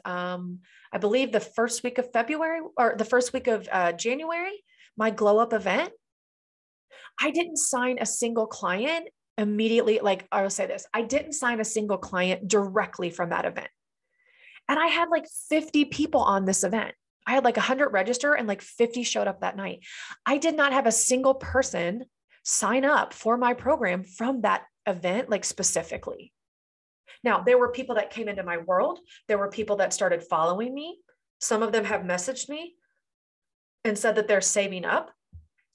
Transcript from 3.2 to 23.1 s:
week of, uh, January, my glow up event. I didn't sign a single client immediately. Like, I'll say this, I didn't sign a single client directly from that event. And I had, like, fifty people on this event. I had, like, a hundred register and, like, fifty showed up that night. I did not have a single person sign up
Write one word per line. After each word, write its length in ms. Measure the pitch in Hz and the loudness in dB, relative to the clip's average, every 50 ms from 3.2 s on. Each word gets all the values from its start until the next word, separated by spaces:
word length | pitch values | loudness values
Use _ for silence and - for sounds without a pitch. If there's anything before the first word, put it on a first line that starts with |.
| 247 247 - | 2 0 -4
week 140 | 254 254 | -4 0
of, 200 | 247 226 202 185 - | 0 0 -2 -2 -2
uh, 200 | - 190 180 170 | 0 0 2 0
January, 720 | 170 170 - 226 254 294 320 320 339 339 349 381 415 403 _ _ _ _ - _ _ | 0 -2 -2 -4 -4 -2 -4 -4 -4 -4 -6 -6 -8 -12 _ _ _ _ -20 _ _
my 140 | 214 220 220 | -2 -2 -2
glow 280 | 214 220 214 208 208 214 | 0 2 4 6 6 6
up 140 | 226 226 226 | 4 2 0
event. 380 | 208 190 190 185 254 339 - - _ _ _ _ _ _ _ _ _ _ _ _ _ _ _ _ _ _ _ - - - - _ - | 0 0 0 0 0 0 -2 -8 _ _ _ _ _ _ _ _ _ _ _ _ _ _ _ _ _ _ _ -20 -20 -20 -14 _ -2
I 120 | - 302 | -2 0
didn't 260 | - 330 349 349 311 | 0 0 -2 -2 -2
sign 400 | 285 - - 277 247 247 254 247 247 | -4 -2 -2 0 0 0 0 -2 -2
a 60 | 233 | -2
single 420 | 214 - - 240 233 226 226 220 | -4 -2 -2 -2 0 0 0 -2
client 600 | 220 - - 208 170 180 202 233 302 330 330 330 - - _ _ _ _ | -2 -4 -4 -2 -2 -2 0 0 -2 -2 -4 -6 -10 -16 _ _ _ _
immediately. 600 | - 214 208 208 208 220 226 226 233 233 220 214 214 | -2 -2 0 0 2 2 2 4 4 4 4 2 4
Like, 280 | 208 202 190 185 - - | 2 2 0 0 -2 -2
I'll 180 | - 208 196 196 | 0 0 0 0
say 160 | 196 - 190 | 0 -2 -2
this, 200 | 170 185 196 - - - | -4 -4 -8 -6 -4 -4
I 100 | 226 226 | -4 -2
didn't 300 | - 262 294 302 - - | -2 -2 -2 -2 -4 -6
sign 260 | - 262 240 240 220 | -4 -2 -2 -2 -2
a 60 | 220 | -2
single 320 | 220 - 220 214 208 196 | -2 -2 -2 -2 0 -2
client 500 | 185 - - 196 180 180 185 185 180 208 | -4 -4 -4 -2 0 2 2 0 -2 0
directly 600 | 180 220 208 202 190 185 214 190 - - - - 170 | 2 2 2 2 2 0 -2 -2 -2 -4 -6 -6 -6
from 200 | - - 180 170 | -4 -4 -4 -2
that 160 | 180 180 - | -2 -2 -2
event. 240 | - - - - - - _ _ _ _ _ _ _ _ _ _ _ _ _ - - - - - | -2 -4 -6 -10 -12 -16 _ _ _ _ _ _ _ _ _ _ _ _ _ -20 -20 -20 -10 -6
And 120 | - 285 302 | -2 0 2
I 80 | 330 | 2
had, 220 | 330 - 330 339 330 | 2 2 2 2 2
like, 180 | 339 311 320 - - - - - | 0 0 -2 -6 -12 -16 -4 -2
fifty 360 | 302 311 302 - - 294 285 | 0 0 0 2 2 2 2
people 360 | 294 - 277 302 311 - 262 | 2 0 -2 0 2 2 4
on 240 | - 196 196 196 190 | 4 4 2 2 2
this 180 | 185 190 - - | 2 0 0 0
event. 300 | 180 208 220 - - - _ _ _ _ _ _ | 0 0 -2 -2 -4 -8 _ _ _ _ _ _
I 60 | - 247 | 0 2
had, 100 | 269 247 | 4 4
like, 140 | 240 226 | 4 2
a 40 | 226 | 2
hundred 280 | - - 262 262 294 - | 2 0 2 2 2 2
register 440 | 208 190 190 220 247 247 - 294 294 | 2 2 2 0 0 0 2 2 2
and, 140 | - 226 | 2 0
like, 140 | 214 196 196 | -2 -4 -6
fifty 420 | - - - - 233 233 233 247 240 | -8 -8 0 0 0 0 0 -2 -4
showed 240 | 226 - 220 202 | -2 -2 0 0
up 140 | 202 196 - | -2 -2 -2
that 160 | 185 185 202 | -4 -6 -4
night. 280 | 196 196 - - - - - - - - - - - _ | -6 -8 -10 -10 -12 -16 -18 -16 -16 -16 -16 -16 -6 _
I 120 | - 277 | 0 0
did 180 | 285 311 330 311 | 2 2 2 2
not 180 | 302 285 277 254 | 4 4 4 4
have 140 | 277 - | 4 4
a 40 | 226 | 4
single 440 | 220 - - - 254 262 262 269 269 | 2 4 2 2 2 4 4 4 2
person 680 | 269 - - - 254 262 - - 180 170 175 196 240 262 - _ _ _ _ _ _ - | 2 -2 0 2 2 2 2 -2 -4 -2 -2 -4 -6 -8 -12 _ _ _ _ _ _ -6
sign 400 | - - - 214 196 233 269 262 | -4 -2 0 0 2 2 2 4
up 300 | 285 294 262 - - | 4 4 4 2 0